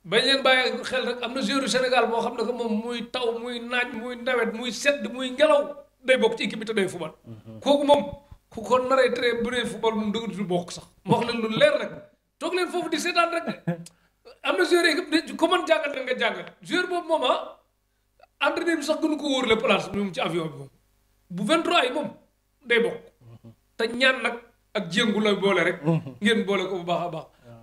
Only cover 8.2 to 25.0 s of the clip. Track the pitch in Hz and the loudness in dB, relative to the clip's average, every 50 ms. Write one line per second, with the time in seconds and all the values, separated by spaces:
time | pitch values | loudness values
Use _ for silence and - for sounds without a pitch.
8.2 | - - - - _ _ - 233 214 - 247 254 254 254 269 262 254 240 - - | -16 -20 -20 -20 _ _ -14 -10 -2 0 2 2 2 4 4 4 4 4 2 0
9.2 | 254 240 226 233 - 240 247 247 233 - - - 226 220 214 214 214 214 190 226 | 0 0 0 0 -2 -2 -2 -2 -2 -4 -4 -2 -2 0 0 0 -2 -2 -2 -4
10.2 | 226 214 175 180 208 170 180 175 - - - 165 - - _ _ - 190 233 226 | -4 -6 -6 -6 -4 -2 -2 -2 -2 -4 -10 -14 -16 -18 _ _ 0 0 2 2
11.2 | 226 240 233 233 220 220 220 220 285 302 285 - 220 - - - - - _ _ | 2 0 -2 -2 -2 -2 2 6 6 6 6 4 -2 -4 -8 -12 -18 -20 _ _
12.2 | _ _ _ - - 339 349 359 359 320 - 349 320 320 330 302 - 339 349 349 | _ _ _ -8 -6 -4 -2 -2 -2 -2 -2 -4 -4 -2 -2 -2 -2 0 2 2
13.2 | 339 339 339 339 330 - - - - - 175 170 170 - _ _ _ _ _ _ | 2 2 0 -2 -4 -6 -8 -6 -4 -4 -4 -4 -6 -16 _ _ _ _ _ _
14.2 | _ - - _ - 269 359 370 359 - 349 349 339 339 302 294 - - 285 330 | _ -20 -16 _ -4 -2 2 2 2 4 4 6 6 4 2 2 0 0 0 0
15.2 | 320 - - - 320 330 370 349 320 - 320 311 311 277 277 269 254 254 247 208 | 0 -2 -2 0 2 2 2 2 4 4 2 2 2 0 -4 -4 -4 -4 -2 0
16.2 | 233 220 202 180 175 - - _ - 165 269 359 359 359 359 349 330 320 330 302 | 0 -2 -2 -4 -10 -14 -16 _ -8 -2 -2 0 0 0 -2 -4 -2 0 0 2
17.2 | 262 240 233 - - - - - _ _ _ _ _ _ _ _ _ _ _ _ | 2 2 2 0 -2 -8 -14 -20 _ _ _ _ _ _ _ _ _ _ _ _
18.2 | _ _ _ - 269 302 320 339 339 339 330 311 277 285 302 285 320 311 302 294 | _ _ _ -2 0 0 0 0 0 0 0 0 0 0 0 0 0 0 0 0
19.2 | - 285 269 254 247 214 220 214 - - 202 185 - - - 202 202 196 165 - | -2 0 0 0 2 2 2 2 4 4 2 2 0 -2 -4 -4 -4 -4 -4 -4
20.2 | 226 185 160 175 160 160 143 135 139 131 _ _ _ _ _ _ _ _ _ _ | -4 -2 -2 -4 -4 -6 -8 -12 -16 -18 _ _ _ _ _ _ _ _ _ _
21.2 | _ - 180 175 - 220 311 330 311 330 339 339 277 247 254 311 285 208 - - | _ -12 -8 -4 0 2 2 2 2 2 2 2 2 2 0 -2 -4 -6 -8 -14
22.2 | _ _ _ _ _ _ _ _ - 240 233 233 - - - - - - _ _ | _ _ _ _ _ _ _ _ -4 0 2 2 2 0 -2 -6 -12 -20 _ _
23.2 | - - - - - 113 - _ _ _ _ - 226 233 240 240 269 262 262 254 | -20 -20 -20 -20 -20 -20 -20 _ _ _ _ -4 -4 -2 0 2 2 2 2 2
24.2 | 233 233 208 - - - _ _ _ _ - 214 185 165 156 220 | -2 -4 -6 -8 -12 -18 _ _ _ _ -6 -6 -4 -2 0 0